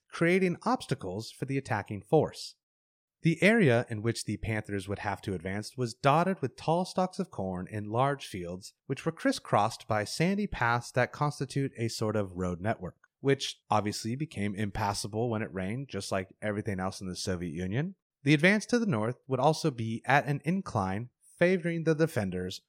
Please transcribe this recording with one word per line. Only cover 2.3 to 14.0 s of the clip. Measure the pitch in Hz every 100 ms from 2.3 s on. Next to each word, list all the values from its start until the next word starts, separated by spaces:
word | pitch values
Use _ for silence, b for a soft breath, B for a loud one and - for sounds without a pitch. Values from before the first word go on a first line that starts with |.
| - - - _ _ _ _ _ _
The | 165 165
area | 185 233 165 117 123
in | 110
which | 110 113 -
the | 104
Panthers | - 107 104 101 95
would | 101
have | 107 98
to | -
advance | 92 90 98 104 -
was | 120
dotted | - 143 147 180 190
with | 131 -
tall | - 170
stalks | 180 - 185 -
of | 185
corn | - 95 90 90
in | 107 104
large | 113 135 139 -
fields, | 101 85 92 - - -
which | 139 -
were |
crisscrossed | 160 277 - - 117 107 - -
by | 107
sandy | 104 - 165 202 202
paths | - 120 120 -
that | - 123
constitute | - 147 - 139 - 139 -
a | 117
sort | - 110 107
of | 98 90
road | 92 87
network, | 98 117 87 - _ _
which | 135 135 - - -
obviously | 107 104 101